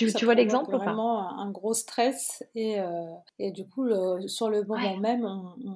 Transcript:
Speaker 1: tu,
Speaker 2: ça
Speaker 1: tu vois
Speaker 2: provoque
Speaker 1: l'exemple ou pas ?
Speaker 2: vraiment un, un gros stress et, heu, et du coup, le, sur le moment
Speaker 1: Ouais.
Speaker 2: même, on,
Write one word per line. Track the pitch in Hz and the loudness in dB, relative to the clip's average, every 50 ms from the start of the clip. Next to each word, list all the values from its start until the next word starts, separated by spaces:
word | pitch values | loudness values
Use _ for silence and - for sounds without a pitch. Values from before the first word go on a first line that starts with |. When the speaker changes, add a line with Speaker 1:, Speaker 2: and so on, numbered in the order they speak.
| 226 | 2
Speaker 1:
tu, | 220 | 2
Speaker 2:
ça | 208 220 | 2 4
Speaker 1:
tu | 233 | 4
vois | 233 233 | 6 6
Speaker 2:
provoque | 226 233 | 6 6
Speaker 1:
l'exemple | 208 226 254 294 - - | 6 4 2 0 0 -2
ou | 240 | 0
pas ? | 196 | 0
Speaker 2:
vraiment | 208 214 220 220 233 233 214 190 180 180 | 0 0 0 0 0 0 0 -2 -4 -6
un, | 180 202 | -6 -6
un | 202 | -8
gros | 196 - 196 220 226 | -6 -4 -2 0 0
stress | - - - - - 233 262 262 262 - - - - - - - | 0 -2 -2 0 2 2 2 2 0 -4 -4 -6 -8 -10 -10 -6
et, | 226 220 220 214 202 | -4 -2 0 0 0
heu, | 190 175 170 170 170 165 165 175 175 _ _ - | -2 -2 -2 -4 -6 -6 -10 -14 -18 _ _ -6
et | 196 196 | -6 -6
du | 185 - 190 | -6 -6 -10
coup, | - - 269 262 | -8 -4 -2 0
le, | 240 214 190 185 185 180 180 190 196 | 2 2 2 2 0 0 -2 -4 -6
sur | - - 226 220 | -4 -2 0 0
le | 214 208 202 | 2 0 0
moment | 196 220 240 233 196 190 | 0 -2 -2 0 -2 -2
Speaker 1:
Ouais. | 190 | 0
Speaker 2:
même, | 202 220 247 247 226 | 0 0 0 0 0
on, | 202 190 196 185 180 175 - - 196 190 | -2 -4 -6 -10 -12 -12 -12 -10 -10 -10